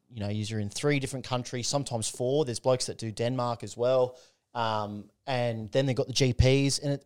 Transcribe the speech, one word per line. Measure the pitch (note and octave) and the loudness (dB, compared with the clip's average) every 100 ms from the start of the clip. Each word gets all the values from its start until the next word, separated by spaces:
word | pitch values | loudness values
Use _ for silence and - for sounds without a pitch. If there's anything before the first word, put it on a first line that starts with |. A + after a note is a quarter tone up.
| _ | _
you | A#2+ | -8
know, | G2+ | -4
yous | G#2+ G#2 | -4 -4
are | A2 | -4
in | G2+ | -4
three | - D3 C#3+ | -2 0 0
different | C3 C3+ | -2 -6
countries, | - B2+ - B2+ A#2 | -4 -4 -4 -6 -2
sometimes | C#3+ C3+ A#2 G#2+ | -2 -2 -4 -4
four. | - B2+ C#3+ | -2 0 2
There's | C#3 A2+ | 0 0
blokes | C3 B2+ - | 2 2 0
that | - | -6
do | A2+ | -8
Denmark | G#2 A#2 B2+ A#2+ A#2 | -2 -2 0 -2 -4
as | G#2 A2 | -8 0
well. | A#2+ C3 B2+ - - _ _ | 2 4 2 -2 -20 _ _
Um, | B2 A2+ G#2+ G#2 G#2 - _ | -2 0 0 -2 -6 -12 _
and | - B2+ A#2+ A2 G#2+ | -4 -2 0 -2 0
then | C3+ C#3 | 2 2
they've | |
got | B2 B2+ | 0 0
the | |
G | A#2+ C3 | 2 2
Ps. | A#2+ C3 C#3 C#3 - | 6 6 6 4 0
And | D3 | -2
it, | C#3+ | -4